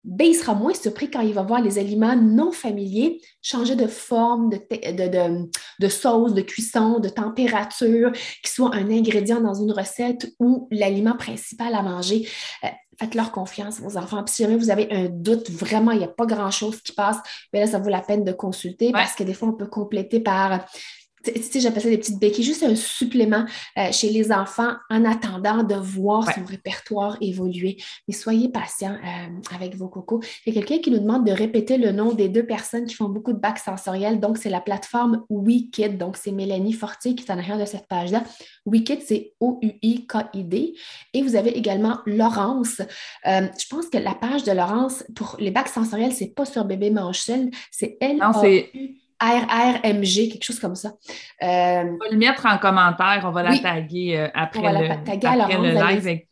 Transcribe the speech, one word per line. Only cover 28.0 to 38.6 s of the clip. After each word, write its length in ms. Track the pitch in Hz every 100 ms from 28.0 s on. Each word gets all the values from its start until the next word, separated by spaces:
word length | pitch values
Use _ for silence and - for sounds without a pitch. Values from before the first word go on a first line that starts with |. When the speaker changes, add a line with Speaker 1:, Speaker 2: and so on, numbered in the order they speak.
| -
Speaker 1:
Mais 60 |
soyez 340 | 202 226 226 254
patient, 460 | 226 175 - 196
euh, 600 | 202 180 175 170 175 -
avec 220 | 180 185 190
vos 120 | 185
cocos. 340 | 190 - 226 - - -
Il 80 |
y 20 | 220
a 40 |
quelqu'un 200 | 202 320
qui 80 | 320
nous 80 | 226
demande 280 | 208 247 220
de 60 |
répéter 440 | 190 220 226 220 262
le 160 | 226
nom 220 | 196 226
des 160 | 220 190
deux 160 | 214 233
personnes 400 | 214 - 233 233
qui 80 |
font 160 | - 208
beaucoup 240 | 202 233
de 40 | 226
bacs 200 | 208 220
sensoriels. 600 | - 190 - 185 208 220
Donc, 200 | 208 220
c'est 100 | 208
la 140 | 185
plateforme 600 | 185 196 - 240 240 226 -
Wicked. 720 | 208 202 240 233 - 208 190
Donc, 180 | 180 190
c'est 160 | 208
Mélanie 400 | 196 196 190 202
Fortier 420 | 226 208 - 254
qui 120 | 247 -
est 40 |
en 60 | 180
arrière 220 | 175 208
de 80 | 202
cette 200 | 202 -
page-là. 380 | 180 175 220 233 - - _